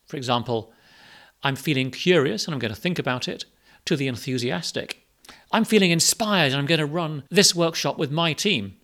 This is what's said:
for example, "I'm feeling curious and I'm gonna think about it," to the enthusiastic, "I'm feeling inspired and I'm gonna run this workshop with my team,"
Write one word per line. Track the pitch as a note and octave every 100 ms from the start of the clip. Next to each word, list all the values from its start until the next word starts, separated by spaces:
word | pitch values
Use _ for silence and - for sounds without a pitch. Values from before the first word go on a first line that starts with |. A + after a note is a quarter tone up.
for | _ D#3
example, | B2+ A#2+ A#2 A2+ - _ _ - - - - _
"I'm | C#3 C3
feeling | - C3+ C3
curious | - F3 F3+ C#3 G#3+
and | -
I'm | C#3+
gonna | A2+
think | G#2+ F3+ E3
about | C#3 B2+ -
it," | - - _ _ _ -
to | D#3
the | C3+
enthusiastic, | A#2 - B2+ A#2+ F3 - - - - _ _ - - _
"I'm | A3
feeling | G#3+ A3 F#3
inspired | E3 - - G#3+ G3 C#3+
and | C#3
I'm | C#3+
gonna | E3 D3
run | E3 D#3 D3+ -
this | F3 F#3+
workshop | F3 E3 D#3 D3 -
with | C#3+
my | D#3 E3+
team," | C#3+ G#3 D3+ G2 -